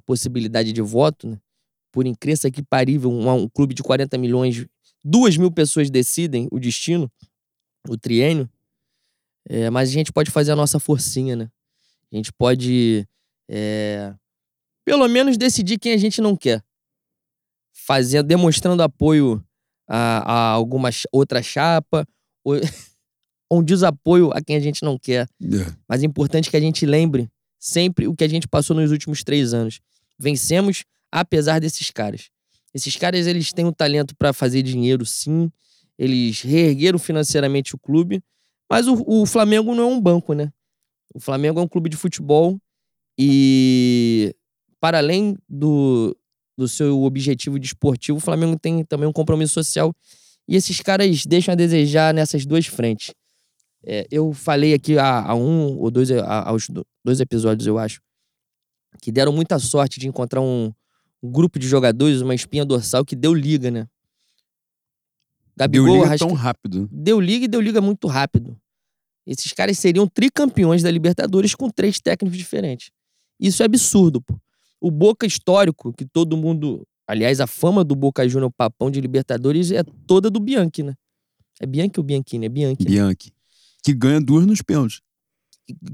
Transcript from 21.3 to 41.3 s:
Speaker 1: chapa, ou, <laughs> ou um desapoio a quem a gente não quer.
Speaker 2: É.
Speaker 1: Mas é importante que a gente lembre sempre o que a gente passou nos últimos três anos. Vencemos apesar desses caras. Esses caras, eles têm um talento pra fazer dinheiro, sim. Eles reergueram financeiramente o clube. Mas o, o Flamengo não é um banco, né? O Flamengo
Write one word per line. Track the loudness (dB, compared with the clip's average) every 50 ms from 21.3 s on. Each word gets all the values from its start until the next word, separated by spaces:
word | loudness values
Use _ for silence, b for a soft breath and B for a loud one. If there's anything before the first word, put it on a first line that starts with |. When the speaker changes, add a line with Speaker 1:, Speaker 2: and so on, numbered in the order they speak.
| 0 -4
Speaker 1:
chapa, | -4 -4 -4 -2 0 2 2 0 0 _ -2 -4 -4 -6 _ _ _ _ _ _ -4
ou, | -2 -2
<laughs> | -2 -2 -4 -6 -10 -20 -20 _ _ _ _ _ _ _ _ _ _ _ 0
ou | 2 2
um | 2
desapoio | 2 2 4 4 2 0 0 2 4 6 6 6 4 2
a | -2
quem | -4 -2 -2
a | -2
gente | 0 -2 -4 -4 -4
não | -4 -4 -4
quer. | -4 -2 -2 -2 -2 -4 _ -10
Speaker 2:
É. | -6 -2 -2 -2 -2 -4 -8 -14 _ -4
Speaker 1:
Mas | -2 -2 0
é |
importante | 0 0 -2 -2 0 0 0 0 0
que | 0 0
a |
gente | 0 0 0 0 0
lembre | 2 2 2 2 2 0 -2 -4 -6 _ _ _ _ _ _
sempre | -10 -4 -2 0 0 0 0 -2 -2 -2
o | -2
que | 0 0
a | 0
gente | 0 -2 -4 -2
passou | -2 -2 0 0 0
nos | 0 2 2
últimos | 0 -2 -4 -6 -8 -8 -4
três | -2 0 0 0 0 0
anos. | -2 -4 -4 -6 -10 _ _ _ _ _ _ _ -8
Vencemos | -4 -4 -4 -2 -2 -2 0 0 0 0 -2 -4 -8 _ _ _ _ _
apesar | -4 -4 -2 0 0 0 0 2 0 0
desses | 0 -4 -6 -6 -8 -8
caras. | -8 -6 -6 -6 -8 -10 -14 -20 _ _ _ _ _ _ _ _ -12
Esses | -10 -8 -8 -6
caras, | -4 -4 -2 -2 -2 -2 -2
eles | -2 -2 -4 -4
têm | -4 -2 -2
um | -2
talento | -2 -2 -2 0 0 0 -2 -4 -4
pra | -2 -2 -2 0
fazer | 0 -2 -2 0 0
dinheiro, | -2 -2 -2 0 0 0 0 0 -2
sim. | -4 -8 -6 -4 -2 -2 0 0 -2 -4 _ _ _ _ _ _ _ _ -4
Eles | -2 -2 0 0 0 -2 -4 -4
reergueram | -4 0 2 2 4 2 2 2 2 2 0 0
financeiramente | -2 -2 -4 -2 -2 -2 -2 0 0 0 -2 -2 -4 -6 -10
o | -12
clube. | _ 0 0 0 0 0 -2 -8 -8 _ _ _ _ _ _ _ _ -2
Mas | 0 0 2 2
o, | 0 0 0 2
o | 2 2 2
Flamengo | 2 2 2 2 4 4 2 2 0 0
não | 0 0
é | 0
um | 0 2
banco, | 2 2 2 2 0 -2 -4
né? | -4 -4 -6 -8 _ _ _ _ _ _ _ _ _ _ _ -20
O | -12
Flamengo | -8 -6